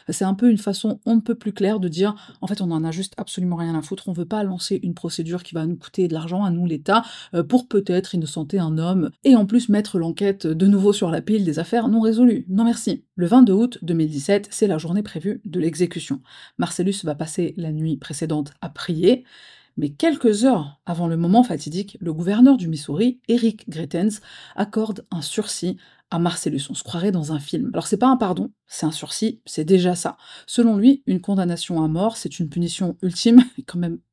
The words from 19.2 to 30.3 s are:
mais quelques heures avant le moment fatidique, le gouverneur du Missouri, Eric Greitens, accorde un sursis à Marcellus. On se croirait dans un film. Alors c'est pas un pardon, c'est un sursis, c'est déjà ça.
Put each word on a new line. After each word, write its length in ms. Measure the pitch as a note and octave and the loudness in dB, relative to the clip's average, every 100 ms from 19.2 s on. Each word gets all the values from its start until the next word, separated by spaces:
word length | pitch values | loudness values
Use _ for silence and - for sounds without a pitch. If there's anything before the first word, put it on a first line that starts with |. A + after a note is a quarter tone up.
| - - - - _ - | 0 -20 -20 -20 _ -6
mais 140 | C#3+ | -6
quelques 560 | D3 E4 C#4+ A#3+ G#3 C4 | -2 -2 2 2 2 2
heures 340 | G#3+ C#3+ - - | 2 -2 -10 -8
avant 220 | E3+ E3+ | -4 -2
le 100 | E3 | 0
moment 240 | E3+ A3 | 4 4
fatidique, 560 | A#3+ C#3+ D3 E3+ G3+ - | 4 0 -6 -8 -8 -8
le 140 | E3+ | -6
gouverneur 420 | D#3 F3 G#3 C4 C4 | -4 0 6 6 6
du 120 | E3+ | 2
Missouri, 520 | D#3 - D3 A#3+ B3 - | -6 -4 -2 -2 -2 -2
Eric 400 | A#3 A3+ G#3+ - | 0 0 -2 -8
Greitens, 520 | D#3 E3+ E3+ G#3 G#3+ - - - - | -10 -6 -2 -2 -2 -10 -20 -12 -6
accorde 480 | G#3 A3 A3 G3+ - | -4 -2 -4 -6 -10
un 100 | F3 | -8
sursis 560 | C#3+ - G#3+ - F3 F3+ _ _ _ | -6 -6 -6 -6 -6 -6 _ _ _
à 80 | E3+ | -2
Marcellus. 440 | E3+ F3 E3 D3 - | -2 -2 -4 -4 -6
On 40 | |
se 100 | - | -10
croirait 280 | - E3+ F#3+ | -10 -4 -2
dans 200 | F#3+ D3 | -2 -2
un 60 | D3+ | -6
film. 300 | C#3+ D#3+ - | -6 -6 -4
Alors 120 | - - | -6 -6
c'est 120 | G3+ | -2
pas 100 | B3 | 0
un 80 | C4 | 2
pardon, 340 | G3 F#3 G#3 - _ | 0 -2 -6 -10 _
c'est 200 | - G3+ | -6 -6
un 60 | |
sursis, 500 | D#3+ D3 - A3 - | -6 -10 -4 -4 -6
c'est 200 | - - | -10 -6
déjà 300 | D#3 F#3+ F3+ | 2 4 4
ça. 220 | F3+ - - - | 0 -6 -10 -16